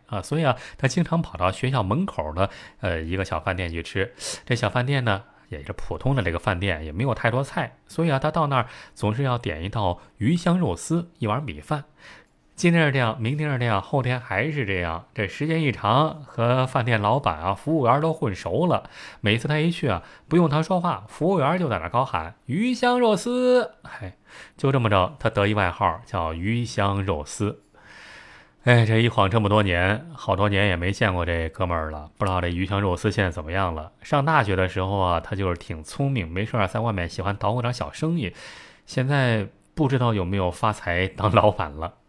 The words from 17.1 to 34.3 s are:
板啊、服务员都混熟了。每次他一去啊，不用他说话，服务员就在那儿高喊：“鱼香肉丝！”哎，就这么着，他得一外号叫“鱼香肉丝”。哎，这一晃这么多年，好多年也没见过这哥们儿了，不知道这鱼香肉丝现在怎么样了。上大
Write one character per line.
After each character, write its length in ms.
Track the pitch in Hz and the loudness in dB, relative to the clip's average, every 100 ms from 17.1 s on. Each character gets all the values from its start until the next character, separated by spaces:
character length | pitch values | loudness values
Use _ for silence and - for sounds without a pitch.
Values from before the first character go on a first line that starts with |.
| 117 | 2
板 220 | - 78 | 0 -2
啊、 160 | 87 98 | -2 -2
服 220 | - 160 | 0 2
务 80 | 120 | 4
员 160 | 135 | 2
都 100 | 160 | 2
混 240 | 160 127 92 | -2 -4 -4
熟 320 | - 101 175 | -4 0 2
了。 220 | 110 - - - - | 0 -2 -18 -20 -4
每 160 | 104 107 | 0 0
次 100 | - | 0
他 100 | 151 | 0
一 140 | 160 | 0
去 160 | 170 139 | 0 -2
啊， 160 | 90 - - - | -2 -6 -18 0
不 80 | 160 | 2
用 140 | 165 | 4
他 120 | 147 | 2
说 200 | 160 185 | 0 0
话， 240 | 175 110 104 | -2 -4 -8
服 220 | - 156 | -4 0
务 100 | 190 | 2
员 180 | 135 180 | 2 0
就 120 | 165 | 0
在 100 | 98 | -2
那 60 | 85 | -2
儿 40 | |
高 140 | 117 | -2
喊 320 | 131 87 80 - - | -2 -2 -6 -10 -6
：“鱼 260 | 147 240 | -2 0
香 260 | 247 247 247 | 0 2 4
肉 160 | 240 202 | 4 2
丝！” 600 | 240 247 254 247 226 - | 0 0 4 4 2 -6
哎， 340 | - - 92 - _ - - - | -18 -14 -14 -14 _ -20 -20 -2
就 160 | 135 | 2
这 60 | 135 | 2
么 80 | 113 | 4
着， 260 | 101 90 151 | 4 4 0
他 100 | 113 | -2
得 180 | 104 101 | 2 2
一 60 | |
外 180 | 104 92 | 4 0
号 300 | - 98 82 - | 2 0 0 -4
叫 280 | 95 80 | -4 -2
“鱼 320 | 82 95 117 117 | -2 -2 -2 -2
香 360 | - 101 98 | 0 0 0
肉 220 | 98 80 | 0 -2
丝”。 400 | 73 - 104 - _ _ - - - - - - - _ - | -4 -2 -2 -4 _ _ -20 -20 -20 -20 -20 -20 -20 _ 4
哎， 200 | 120 113 | 6 6
这 140 | 113 | 4
一 80 | 117 | 4
晃 220 | 110 95 | 4 2
这 100 | 110 | 4
么 80 | 101 | 4
多 160 | 107 | 4
年， 460 | 101 87 92 107 170 | 4 2 2 0 -4
好 220 | - - 95 | -8 -2 2
多 140 | 104 | 2
年 180 | 98 101 | 2 2
也 80 | 87 | 2
没 160 | 90 | -2
见 220 | 98 107 | 0 0
过 120 | 90 85 | 0 0
这 220 | 85 80 | 0 -2
哥 180 | - 90 | -2 -2
们 120 | 85 | -2
儿 140 | 78 | -4
了， 200 | 76 76 - | -8 -12 -4
不 80 | 101 | -2
知 40 | |
道 120 | 92 | 0
这 80 | 87 | 0
鱼 160 | 87 90 | -2 -2
香 160 | 101 | 0
肉 120 | 101 | 0
丝 160 | 87 107 | 0 0
现 140 | 98 | 2
在 80 | 95 | 0
怎 100 | 85 | -2
么 120 | 78 | -6
样 200 | 90 92 | -2 -2
了。 200 | 80 78 - | -4 -10 -16
上 240 | - 147 | -2 0
大 180 | 143 | 2